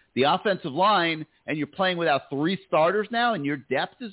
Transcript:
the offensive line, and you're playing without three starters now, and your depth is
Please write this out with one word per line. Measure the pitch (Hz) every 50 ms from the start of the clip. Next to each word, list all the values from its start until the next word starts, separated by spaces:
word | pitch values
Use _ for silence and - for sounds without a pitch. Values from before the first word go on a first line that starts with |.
| _ _ -
the | 123 131
offensive | 143 170 185 - 214 185 - - 147 127
line, | 156 185 214 214 185 170 165 160 156 156 - _ _ _
and | - 143
you're | 156 143 143
playing | - - 190 185 180 170
without | 165 160 143 135 - -
three | 147 135 151 175 196 190 -
starters | _ - 156 160 170 185 214 208 -
now, | 233 233 240 240 226
and | 175 143
your | 139 147
depth | 139 117 - 127 139 170 - - - 247
is | 214